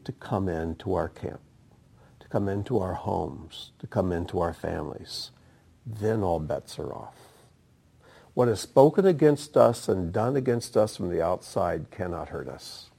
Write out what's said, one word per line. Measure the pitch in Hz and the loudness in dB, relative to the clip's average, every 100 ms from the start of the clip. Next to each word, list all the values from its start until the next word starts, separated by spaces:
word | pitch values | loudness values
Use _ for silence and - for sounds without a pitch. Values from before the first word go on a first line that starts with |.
| - | -8
to | |
come | - - 107 95 | -14 -4 -2 0
into | 82 82 82 - 90 | -2 -4 -6 -4 -2
our | 82 | -2
camp, | - - - - _ _ _ _ - - - | -6 -12 -12 -20 _ _ _ _ -20 -20 -20
to | - | -6
come | 113 101 | -4 -2
into | 98 101 117 | -2 -2 -2
our | 92 90 | -2 -4
homes, | - 95 82 - 80 - - _ | -4 -4 -4 -8 -16 -18 -20 _
to | - | -6
come | 113 92 | 0 0
into | 85 87 92 | 0 -2 -2
our | 85 | -2
families, | 85 82 85 76 - - - - - - _ _ _ - | -2 -6 -6 -8 -10 -14 -14 -14 -18 -20 _ _ _ -14
then | 110 104 113 | -4 -2 0
all | 95 82 | 2 0
bets | 76 69 - - | -2 -6 -8 -12
are | 71 | -10
off. | - - - - _ - _ _ _ _ _ - - - | -10 -14 -18 -20 _ -20 _ _ _ _ _ -20 -20 -10
What | - 123 | 2 2
is | 104 | 2
spoken | - - 143 156 190 | 2 6 8 8 4
against | 160 151 147 - - | 6 4 4 2 6
us | 117 120 - | 6 6 -2
and | 95 85 | -2 0
done | 101 113 139 | 0 0 0
against | 131 120 - 113 | 0 -2 0 2
us | 107 - | 2 0
from | 92 | -4
the | 85 | 0
outside | 82 90 - - 90 85 76 | 0 -2 -4 -2 -2 -2 -8
cannot | - 90 85 76 | -8 -6 -6 -8
hurt | - 65 | -10 -12
us. | 65 - - - | -14 -16 -18 -20